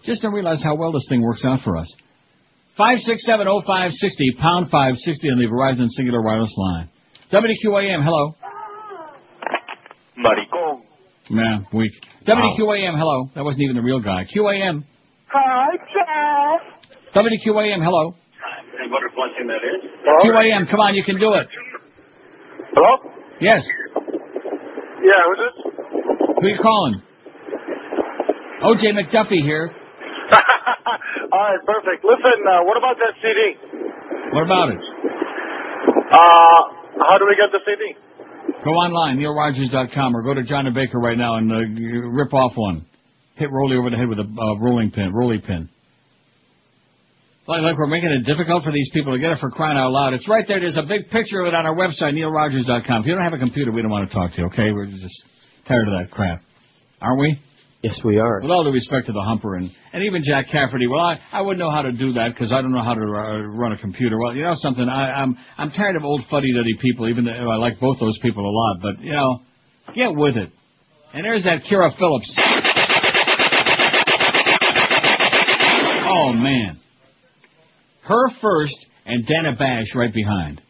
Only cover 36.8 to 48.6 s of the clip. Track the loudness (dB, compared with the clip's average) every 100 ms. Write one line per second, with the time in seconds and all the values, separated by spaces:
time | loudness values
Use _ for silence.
36.8 | -16 -2 4 6 6 4 4 0 -2 -4
37.8 | -6 -10 -20 -20 -20 -12 -10 -6 0 2
38.8 | 2 0 0 0 -2 0 0 0 -2 0
39.8 | -2 -2 0 0 -2 -2 -2 -2 -2 -2
40.8 | -2 0 0 0 0 0 0 0 -2 -6
41.8 | -6 -6 -4 -2 0 2 0 0 -4 -4
42.8 | -8 _ _ _ _ -8 -4 -2 0 0
43.8 | 0 -2 -2 -2 -6 -4 -4 0 2 2
44.8 | 0 -2 -2 0 0 -2 -4 -6 -6 _
45.8 | _ _ _ _ _ _ _ _ _ _
46.8 | _ _ _ _ _ _ -6 0 0 0
47.8 | 0 0 2 0 0 0 2 0